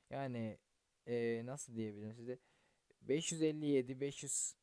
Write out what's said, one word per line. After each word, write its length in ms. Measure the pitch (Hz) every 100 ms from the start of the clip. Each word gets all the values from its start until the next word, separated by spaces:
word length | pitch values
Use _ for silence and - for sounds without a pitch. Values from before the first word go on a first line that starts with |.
| -
Yani, 480 | 135 135 120 113 101 _ _ _ _ -
e, 380 | 120 117 117 120
nasıl 300 | 143 - 113
diyebilirim 400 | 110 104 107 117
size? 240 | 120 127 _ _ _ _ _ _
Beş 300 | 107 147 165
yüz 100 | 165
elli 240 | 156 151 151
yedi, 360 | 139 127 131
beş 220 | 139 -
yüz, 320 | 143 - - -